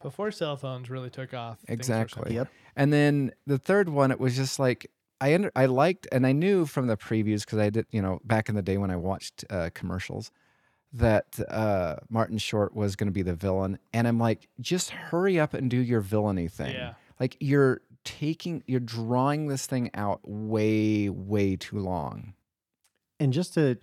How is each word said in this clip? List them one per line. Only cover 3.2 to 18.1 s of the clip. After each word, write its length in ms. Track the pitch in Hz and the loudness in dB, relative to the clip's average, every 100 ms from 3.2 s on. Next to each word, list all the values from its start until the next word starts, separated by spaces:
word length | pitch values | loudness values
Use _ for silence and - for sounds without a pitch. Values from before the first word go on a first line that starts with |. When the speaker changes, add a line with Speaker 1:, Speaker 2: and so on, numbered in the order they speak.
| 131 - - | 0 -4 -4
Speaker 2:
the 140 | 135 | -2
third 300 | - 196 180 | 2 2 4
one, 200 | 143 135 | 4 2
it 100 | - | 4
was 160 | 131 123 | 0 0
just 220 | 135 - | -2 2
like, 320 | 131 117 - _ _ - | 0 0 -6 _ _ -2
I 140 | 135 160 | 2 2
under-, 160 | 196 - | 2 2
I 120 | 131 | 4
liked, 400 | 127 160 185 - | 6 4 2 -2
and 140 | 127 127 | 2 4
I 60 | |
knew 340 | 139 185 196 156 | 4 4 2 2
from 220 | - 127 | 0 0
the 100 | 107 | -2
previews, 480 | - 110 104 104 - | 0 0 2 0 0
'cause 140 | 107 | 0
I 100 | 104 | 2
did, 160 | 110 - | 0 -2
you 100 | 110 | -2
know, 180 | 95 92 | -2 -2
back 260 | - 110 107 | 0 0 0
in 60 | 104 | -2
the 80 | |
day 140 | 92 95 | 0 0
when 100 | 98 | 0
I 60 | 90 | -2
watched, 500 | 90 95 - - - | -4 -6 -8 -14 -8
uh, 180 | 95 85 - | -4 -4 -6
commercials, 560 | 92 92 - 95 113 _ _ _ _ _ _ | -6 -6 -8 -10 -12 _ _ _ _ _ _
that, 460 | 120 117 107 - - - | 2 4 4 2 -8 -6
uh, 480 | 110 110 98 85 69 - | -2 0 0 0 -6 -4
Martin 280 | 113 107 107 | -2 -2 -2
Short 360 | - 107 98 107 | -2 0 0 0
was 200 | 101 95 | -2 -2
gonna 160 | 101 | -2
be 100 | 95 | -2
the 140 | 90 85 | -2 -2
villain, 420 | 95 95 95 98 - | 0 0 -2 -6 -4
and 140 | 117 117 | 0 2
I'm 120 | 117 | 2
like, 280 | 117 107 _ - | 2 0 _ -10
"Just 300 | 123 180 - | -4 -4 -4
hurry 480 | - - 170 196 175 | -10 -6 0 2 2
up 140 | 151 | 0
and 160 | 135 131 | 0 0
do 80 | 123 | 0
your 240 | 123 117 | 2 0
villainy 460 | 95 107 104 95 85 | 2 0 0 0 -4
thing." 260 | - 69 131 | -6 -6 -6
Speaker 1:
Yeah. 180 | 123 120 _ - | -10 -14 _ -6
Speaker 2:
Like, 160 | 131 - | -4 -2
you're 420 | 143 143 135 123 _ - | 2 4 4 2 _ -18
taking, 600 | - | -14